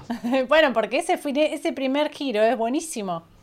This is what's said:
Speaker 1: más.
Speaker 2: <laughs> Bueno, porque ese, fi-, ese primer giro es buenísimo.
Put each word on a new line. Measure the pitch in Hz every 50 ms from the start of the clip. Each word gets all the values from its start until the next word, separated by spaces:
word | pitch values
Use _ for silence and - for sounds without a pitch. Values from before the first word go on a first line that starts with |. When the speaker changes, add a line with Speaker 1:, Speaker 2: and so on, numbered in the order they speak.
| - -
Speaker 1:
más. | 233 226 - 240 262 262 254 254
Speaker 2:
<laughs> |
Bueno, | 294 320 311 277 220
porque | 226 214 196 233 302
ese, | 339 - 359 349
fi-, | - 294 254 294
ese | 311 294 294 302 - 339 247
primer | 277 269 262 269 285 302 302
giro | - - 294 269 214 208 220
es | 226 254
buenísimo. | 220 226 233 254 320 330 - - 233 202 190 175 165 - - - -